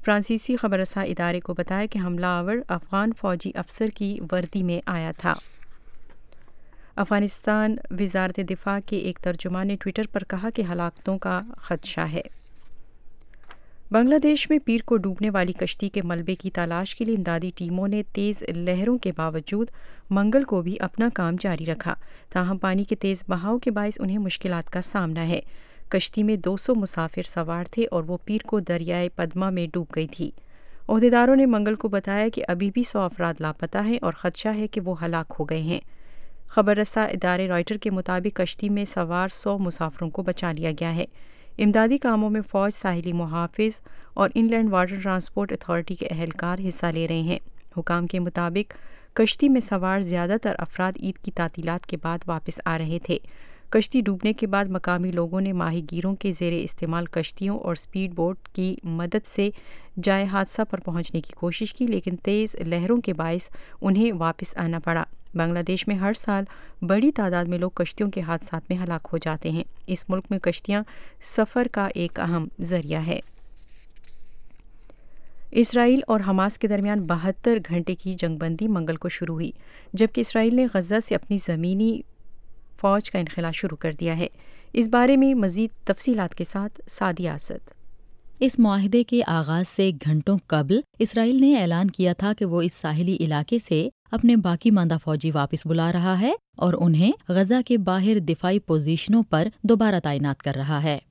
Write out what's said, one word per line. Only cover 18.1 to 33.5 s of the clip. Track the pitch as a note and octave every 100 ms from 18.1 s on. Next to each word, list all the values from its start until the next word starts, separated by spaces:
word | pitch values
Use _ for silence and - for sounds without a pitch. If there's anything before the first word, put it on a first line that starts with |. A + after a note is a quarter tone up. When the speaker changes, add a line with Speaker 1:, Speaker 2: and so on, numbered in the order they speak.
Speaker 1:
تیز | - G3+ G#3
لہروں | - E3+ F3 F3+ G#3 B3
کے | F#3+ E3+
باوجود | D#3+ D#3+ D3+ G3+ A3+ - - - -
منگل | G3 G#3 B3+
کو | C#4 G3
بھی | E3+ G3+
اپنا | F#3 - A#3
کام | - E3+ F3
جاری | G3+ D#3+ D#3+
رکھا۔ | D#3 E3 - - - -
تاہم | - F3+ G3
پانی | F#3+ F#3+
کے | G3+ G#3
تیز | G3 F#3 -
بہاؤ | F3+ F#3+ A#3+
کے | B3
باعث | G#3 G#3 G#3
انہیں | G3 G3+
مشکلات | F#3+ - F#3 E3+ D#3
کا | F3+
سامنا | F3+ G#3 E3+ D#3+ E3
ہے۔ | E3+ - - - - -
کشتی | F#3+ - -
میں | G#3+ G#3+
دو | F3+ G3
سو | - A#3+
مسافر | G3 - D#3+ -
سوار | F3+ - E3 E3+ F3
تھے | - A3+
اور | F3
وہ | D#3+ F3+ -
پیر | G#3+ -
کو | G#3
دریائے | F3 E3+ E3 F3 F3+
پدما | - E3+ F3 F#3+
میں | F3+ E3+
ڈوب | F3 E3 -
گئی | D#3+
تھی۔ | - E3+ - - - - - -
عہدیداروں | A3 A#3+ A#3+ B3 C4+
نے | C4+
منگل | A3 G#3 G#3+
کو | A3+
بتایا | G3 G3 G3+ A3
کہ | - -
ابھی | F3 G3+
بھی | A3
سو | B3 G#3
افراد | F3+ - E3+ D#3+
لاپتہ | D#3